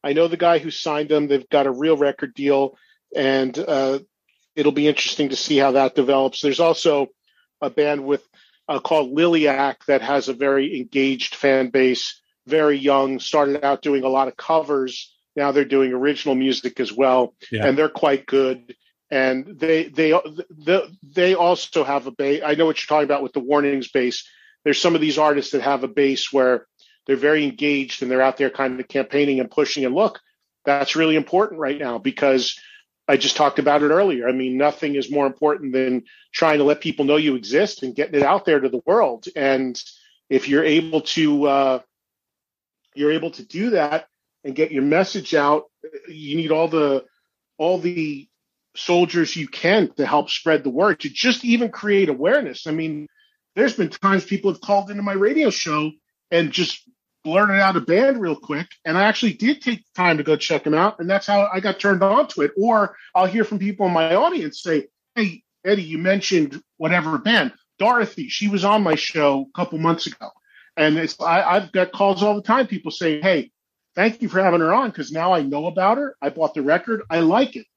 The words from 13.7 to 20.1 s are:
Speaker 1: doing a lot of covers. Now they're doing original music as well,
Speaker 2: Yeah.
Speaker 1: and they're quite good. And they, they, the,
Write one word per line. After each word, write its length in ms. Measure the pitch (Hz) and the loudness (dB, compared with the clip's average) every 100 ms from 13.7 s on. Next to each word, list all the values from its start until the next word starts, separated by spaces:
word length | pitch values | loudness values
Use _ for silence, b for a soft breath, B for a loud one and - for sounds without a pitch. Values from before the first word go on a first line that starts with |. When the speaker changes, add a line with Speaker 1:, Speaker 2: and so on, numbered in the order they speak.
| 143 | -2
Speaker 1:
doing 220 | 147 139 | 0 0
a 60 | 131 | 0
lot 180 | 131 131 | 0 0
of 80 | - | -4
covers. 800 | - 160 147 143 131 123 - _ _ - | -2 0 0 -2 -2 -8 -16 _ _ -4
Now 160 | 143 | 0
they're 100 | 139 | 2
doing 300 | 135 135 135 | 2 2 2
original 420 | 127 139 143 151 131 | 0 -2 -2 -2 0
music 460 | 135 127 123 - | 0 -2 -4 -6
as 100 | 117 | -6
well, 440 | 107 135 127 120 _ B | 2 4 4 0 _ B
Speaker 2:
Yeah. 120 | 110 135 | -2 0
Speaker 1:
and 120 | 135 | 2
they're 100 | 156 | 0
quite 380 | - 156 139 - | 2 0 0 0
good. 500 | 135 131 127 120 120 _ _ _ | 0 0 -2 -10 -20 _ _ _
And 480 | 139 131 131 143 160 | 0 0 -2 -8 -6
they, 280 | 160 160 156 | 0 0 0
they, 240 | 139 | 0
the, 840 | 160 | 2